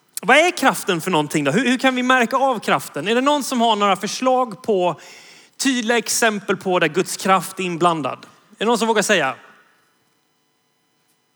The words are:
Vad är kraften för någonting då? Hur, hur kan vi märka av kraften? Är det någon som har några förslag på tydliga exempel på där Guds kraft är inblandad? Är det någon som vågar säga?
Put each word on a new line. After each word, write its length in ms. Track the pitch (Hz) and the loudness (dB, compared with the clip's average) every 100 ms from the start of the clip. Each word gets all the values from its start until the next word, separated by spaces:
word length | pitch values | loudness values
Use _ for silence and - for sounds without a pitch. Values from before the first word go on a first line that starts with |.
| _ - | _ -6
Vad 160 | 180 277 | 4 4
är 200 | 349 349 | 4 2
kraften 440 | 262 185 - 175 | 0 0 -2 -2
för 100 | 185 | 0
någonting 320 | 165 147 160 | 0 0 0
då? 80 | 139 | 0
Hur, 140 | 175 247 | 0 0
hur 80 | 247 | 0
kan 180 | 262 254 | 0 0
vi 80 | |
märka 340 | 247 262 233 254 | 2 2 2 0
av 220 | 269 220 | 0 -2
kraften? 480 | - 151 - 143 180 | -2 -2 -2 -8 -2
Är 80 | 233 | 0
det 60 | |
någon 220 | 269 294 | 2 0
som 180 | 240 254 | 0 0
har 140 | 233 208 | 0 2
några 200 | 202 185 | 2 0
förslag 680 | 214 - 262 254 254 190 | -4 -4 0 0 -2 -6
på 360 | - 196 180 156 - - - - - - | -2 0 0 -2 -12 -20 -20 -20 -20 -4
tydliga 400 | 277 247 220 240 | -2 0 0 0
exempel 600 | 220 - 233 208 - 196 | 0 0 0 0 -4 -4
på 220 | 196 180 | 0 0
där 80 | 160 | 0
Guds 300 | 165 - - | 0 -4 -4
kraft 420 | 190 190 - - | 2 2 0 -6
är 40 | |
inblandad? 600 | 185 165 175 165 131 123 - _ _ | -6 0 0 0 -4 -8 -14 _ _
Är 60 | - | -6
det 80 | 208 | -2
någon 120 | 233 | 0
som 100 | 220 | 2
vågar 140 | 214 | 0
säga? 340 | 190 196 135 117 - - _ _ _ _ _ _ _ _ _ _ _ _ _ _ _ _ _ | 2 0 0 -4 -14 -20 _ _ _ _ _ _ _ _ _ _ _ _ _ _ _ _ _